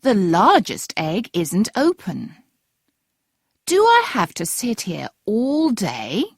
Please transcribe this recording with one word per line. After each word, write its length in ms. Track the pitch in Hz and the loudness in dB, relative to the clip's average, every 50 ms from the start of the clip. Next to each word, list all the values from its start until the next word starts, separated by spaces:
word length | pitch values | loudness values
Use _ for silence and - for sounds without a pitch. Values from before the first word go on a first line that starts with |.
The 120 | _ 269 240 | _ 2 2
largest 760 | 208 190 175 165 170 196 - 415 339 202 - 107 90 - - - | 2 2 2 4 4 4 6 6 4 2 0 -6 -10 -10 -10 -6
egg 320 | - 165 156 160 208 233 - _ | -6 -4 -2 -2 -4 -6 -4 _
isn't 360 | 175 170 143 - 180 214 - - | -4 -4 -2 0 -2 -2 0 0
open. 600 | - 277 330 359 _ - - 156 131 120 - - _ _ _ _ _ _ _ _ _ _ _ _ _ _ _ _ _ _ _ _ _ _ _ _ _ _ | 0 0 0 0 _ -6 -10 -10 -8 -10 -12 -16 _ _ _ _ _ _ _ _ _ _ _ _ _ _ _ _ _ _ _ _ _ _ _ _ _ _
Do 180 | - 330 381 427 | 0 2 4 4
I 200 | 466 466 480 453 | 6 4 4 2
have 260 | - - 254 180 165 - | 0 -2 -2 -2 -2 -2
to 100 | - 165 | -8 -6
sit 360 | 165 - - - 247 233 - | -6 -6 -6 -4 -4 -4 -4
here 280 | - - 170 147 135 - _ _ _ | -6 -8 -6 -8 -8 -10 _ _ _
all 440 | - 208 226 247 269 285 302 320 320 | -4 -2 -2 0 0 0 2 2 2
day? 560 | 240 - 202 156 120 120 110 107 135 196 302 427 _ | 0 0 -2 -2 -2 -4 -6 -4 -2 -2 -2 -4 _